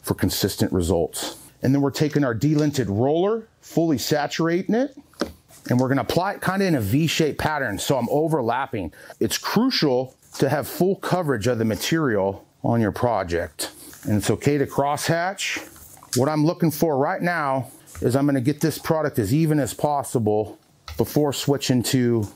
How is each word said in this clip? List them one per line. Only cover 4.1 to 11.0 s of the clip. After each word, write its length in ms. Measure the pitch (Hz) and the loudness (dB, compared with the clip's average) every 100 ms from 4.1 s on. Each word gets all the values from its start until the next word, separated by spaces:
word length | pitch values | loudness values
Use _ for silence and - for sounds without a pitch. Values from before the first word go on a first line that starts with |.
| 151 147 - 165 170 - 214 | -2 -2 -2 0 0 0 0
it, 200 | 285 - - - - - _ - - | 0 -6 -20 -10 -10 -10 _ -20 0
and 120 | 123 | 2
we're 80 | 131 | 4
gonna 140 | 139 | 0
apply 320 | 113 - 190 | 0 0 0
it 80 | - | -2
kinda 200 | - 190 | -2 0
in 120 | 190 151 | 2 2
a 40 | |
V-shaped 600 | 101 131 165 - 156 - | 2 2 2 2 0 0
pattern. 400 | 156 151 127 98 | -2 -2 -4 -4
So 180 | - 139 | 0 0
I'm 100 | 117 | 2
overlapping. 840 | 139 160 156 113 120 139 113 82 - - - | 0 2 0 0 -2 -2 -6 -6 -10 -20 -4
It's 200 | 110 - | -2 -2
crucial 760 | - - 254 - 151 123 131 _ _ - | 0 2 2 2 2 0 -2 _ _ -2
to 100 | 147 | 0
have 200 | 147 113 | 0 -4
full 300 | - 180 | 0 0
coverage 500 | 196 | 2